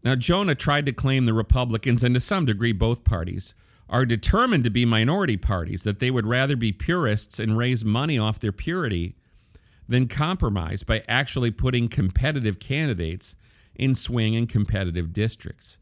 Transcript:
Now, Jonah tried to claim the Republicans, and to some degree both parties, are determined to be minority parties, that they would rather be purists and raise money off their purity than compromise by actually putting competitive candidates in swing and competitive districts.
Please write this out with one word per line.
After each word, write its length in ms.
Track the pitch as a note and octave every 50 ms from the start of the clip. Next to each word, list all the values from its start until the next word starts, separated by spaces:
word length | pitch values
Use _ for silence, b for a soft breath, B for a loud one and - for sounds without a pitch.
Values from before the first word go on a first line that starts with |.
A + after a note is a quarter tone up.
Now, 120 | - A#2+ -
Jonah 400 | C3 A#2+ - F3 F#3+ G3+ F#3 D3
tried 320 | - - - C#3+ D3 C#3+
to 60 | C#3
claim 340 | A#2 - - C3+ C3+ C3+ B2+
the 80 | A#2 A2
Republicans, 680 | A2+ A2 - - B2+ B2+ A#2+ A2+ A2 - C3+ A#2 A2
and 120 | A#2+ B2 B2
to 60 | B2
some 260 | B2 - G#3 F#3+ E3
degree 260 | A#2+ G#2+ G2 A#2 A#2
both 320 | A2 F#2 A2+ A2+ A#2+ - _
parties, 500 | - - F2 E2 F2+ F2+ F#2+ F#2+ - b b b b b b b b
are 160 | - A#2+ C3
determined 580 | A#2+ A#2 G#2+ - - - G#3 B3 C4 A3 D3+ A#2
to 60 | A#2
be 160 | G2+ A#2+ A#2+
minority 500 | A#2 A2+ A2 A2 B2+ D#3+ G3+ G3 D3+ A2
parties, 460 | F#2+ - - G2+ F2+ E2 E2+ F#2+ F#2+
that 160 | - G#2+ G2 -
they 120 | B2 B2
would 160 | C3 B2 G#2+
rather 300 | G#2+ A#2+ B2+ C3+ C#3 C#3+
be 160 | A#2+ A#2 A2
purists 680 | G2 - - - E3+ F3+ D#3+ A#2 G#2 G#2 - _ - -
and 200 | G#2+ A2 A2 A2+
raise 260 | A#2+ B2 B2+ A2+ A2
money 340 | G#2+ G#2 A#2+ C#3+ E3 D3+ A#2+
off 220 | G#2+ G#2+ G#2+ -
their 120 | - G#2+
purity 640 | F#2+ - - - E3+ F#3 E3 A#2 G2+ E2+ E2+ F2+ - _ b b b b b b b b b b b b b
than 220 | b A#2+ B2 C3 A#2
compromise 760 | - C#3 D3+ E3+ A3+ F#3 - A#2+ G2+ F#2+ E2 D#2+ - F#2+
by 200 | - - A2+ A2 -
actually 440 | - A#2 B2+ C#3 B2 - C3+ B2 A#2
putting 380 | G#2+ - B2+ B2+ B2+ B2 A#2+ A2+
competitive 680 | - - G2+ F#2 F#2 - B2+ D3+ D#3 C#3 A#2 G#2+ G2 -
candidates 760 | - - C3 D3 D#3+ D3 A2+ F2 E2+ D#2+ E2+ F#2+ - - - b b b b b b b b
in 200 | - - C3+ C3
swing 400 | - - - A#2+ A#2+ A2 A2 A2
and 140 | A2+ A#2 A2+
competitive 640 | - A#2 G#2 - - G2+ G2 F2+ E2 F2 E2+ E2
districts. 640 | E2+ G#2 G#2+ A#2 - _ - - - _ _ - - _